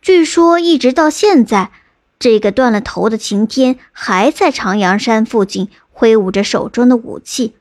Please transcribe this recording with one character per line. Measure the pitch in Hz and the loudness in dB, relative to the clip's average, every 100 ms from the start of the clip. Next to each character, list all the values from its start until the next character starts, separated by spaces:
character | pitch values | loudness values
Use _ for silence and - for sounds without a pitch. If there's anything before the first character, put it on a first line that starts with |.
据 | - 370 | 4 2
说 | 320 - 339 339 | 2 2 4 2
一 | 339 302 | 2 2
直 | 240 | 0
到 | 262 311 | 2 0
现 | 294 415 349 | 0 2 2
在， | 220 208 190 _ _ _ _ _ | 2 0 -4 _ _ _ _ _
这 | 247 220 | 0 2
个 | 208 | 0
断 | 196 254 | 0 0
了 | 214 | 0
头 | 220 - 202 | -4 -4 -4
的 | 220 | -4
刑 | - 202 220 | -4 -2 -2
天 | - 254 254 _ | 0 0 -2 _
还 | - - 185 226 | -14 -4 0 0
在 | 311 359 | 0 -2
长 | - 202 202 | -2 -4 -2
阳 | 185 202 | 0 0
山 | 233 220 226 | 0 -2 0
附 | 233 | -2
近 | 196 196 185 _ _ | -2 -4 -8 _ _
挥 | - 233 220 | 0 2 4
舞 | 190 | 2
着 | 196 | -2
手 | 208 214 220 | -2 -4 -4
中 | - 247 | 0 2
的 | 247 | 2
武 | 233 - | -2 -16
器 | - - 240 _ | -12 -6 -6 _